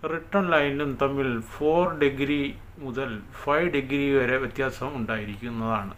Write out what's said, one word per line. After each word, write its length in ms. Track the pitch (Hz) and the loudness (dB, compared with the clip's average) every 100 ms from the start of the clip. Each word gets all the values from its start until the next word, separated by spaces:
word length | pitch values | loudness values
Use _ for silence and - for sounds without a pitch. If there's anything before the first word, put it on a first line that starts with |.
| 156 | -2
റിട്ടേൺ 320 | 160 160 202 185 | -4 0 2 4
ലൈനിലും 380 | 160 143 139 147 123 | 4 4 2 -2 0
തമ്മിൽ 280 | 139 139 135 117 110 - | 0 2 0 0 -4 0
ഫോർ 280 | 151 160 180 156 | 2 4 2 4
ഡിഗ്രി 360 | 143 135 139 147 139 - - - 139 | 2 2 0 0 -2 -6 -14 -12 -8
മുതൽ 240 | 120 135 107 98 - | -6 -6 -6 -10 -10
ഫൈവ് 260 | - 147 175 143 | 0 2 4 0
ഡിഗ്രി 320 | 131 139 139 139 | 0 0 4 4
വരെ 180 | 123 131 | 4 2
വ്യത്യാസം 520 | 135 - 135 127 135 143 | 0 -2 -2 -2 -6 -4
ഉണ്ടായിരിക്കുന്നതാണ്. 960 | 110 110 104 101 120 117 110 110 101 | -4 -4 -4 -8 -8 -4 -2 -2 -4